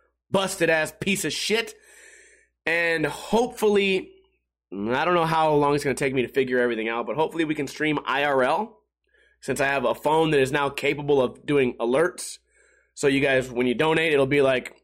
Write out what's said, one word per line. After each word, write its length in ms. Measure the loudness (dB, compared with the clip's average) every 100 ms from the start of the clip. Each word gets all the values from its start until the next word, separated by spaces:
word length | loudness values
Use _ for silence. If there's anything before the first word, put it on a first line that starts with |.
| _ _ _
Busted-ass 640 | -2 -2 -2 0 2 0 -4
piece 260 | -2 -2 -2
of 80 |
shit. 400 | -4 -2 -2 -4 -10 _ -20 -20 -20 -20 _ _ _ -4
And 420 | -2 0 0 -2
hopefully, 1040 | -4 -2 0 0 0 0 2 2 0 -4 -16 _ _ _ _ -16
I 320 | -8 -4 -2
don't 100 | 2
know 120 | 2 2
how 280 | 2 2
long 220 | 4 4 2
it's 80 |
gonna 100 | 0
take 200 | -2 -2
me 80 | -2
to 80 | -2
figure 300 | 0 0 2
everything 280 | 0 0 -4
out, 180 | -4 -4
but 120 | -2
hopefully 260 | -2 -2
we 100 | -4
can 140 | -4 -6
stream 320 | -4 -2 -2 -2
I 180 | -2
R 180 | 0 2
L, 380 | 2 0 -4 -10 _ _ _ _ _ _
since 180 | -6 -2
I 60 | 0
have 180 | 0
a 100 | 0
phone 380 | 0 0 2 2
that 80 | 2
is 140 | 2
now 160 | 0 -2
capable 520 | -2 -4 -2 0 2
of 240 | 2 -2 -2
doing 300 | 0 2 0
alerts. 580 | -2 0 0 -2 -14 -16 _ _ _ _ _
So 140 | -2 0
you 120 | 2
guys, 320 | 2 0 0
when 160 | -2 0
you 80 | 2
donate, 380 | 2 2 2
it'll 120 | 2 2
be 160 | 4
like, 340 | 4 2 -2 -14